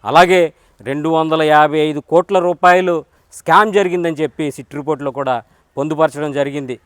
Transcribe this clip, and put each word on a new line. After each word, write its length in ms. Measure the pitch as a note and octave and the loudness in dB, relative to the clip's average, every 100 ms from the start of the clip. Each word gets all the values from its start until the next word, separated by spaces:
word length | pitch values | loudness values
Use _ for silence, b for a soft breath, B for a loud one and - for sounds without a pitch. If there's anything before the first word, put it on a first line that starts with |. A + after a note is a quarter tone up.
అలాగే 380 | G#2 D3 F3+ F#3 E3 - _ _ G#2+ | -2 -2 0 0 0 -4 _ _ -10
రెండు 220 | D3 D3+ E3 | -6 -2 -2
వందల 240 | D#3+ D#3+ D3+ D3+ | -2 -2 2 4
యాభై 240 | D3+ D3+ D3+ | 4 2 -2
ఐదు 120 | D3 - | -4 0
కోట్ల 280 | E3 F3+ G3 F3 | 0 2 0 0
రూపాయలు 480 | F3 F3+ F3+ F#3 E3 C#3+ _ _ - | 2 4 4 2 -2 -6 _ _ -12
స్కామ్ 380 | - E3+ G#3 F#3 | 2 4 4 2
జరిగిందని 420 | F#3 F3 E3+ D3 | 0 0 -2 -2
చెప్పి 240 | D3+ - D3+ - | -6 -4 -8 -6
సిట్ 180 | B2 C#3+ | -12 -10
రిపోర్ట్లో 340 | C#3 D3+ C#3+ C3 | -4 -4 -4 -4
కూడా 160 | C3+ B2 - _ _ - | -4 -4 -6 _ _ -6
పొందుపరచడం 540 | D3 D#3 D#3 C#3 D3+ C#3 | -4 0 0 0 -6 -2
జరిగింది. 360 | C#3 C#3+ C3 A#2+ | -4 -4 -8 -12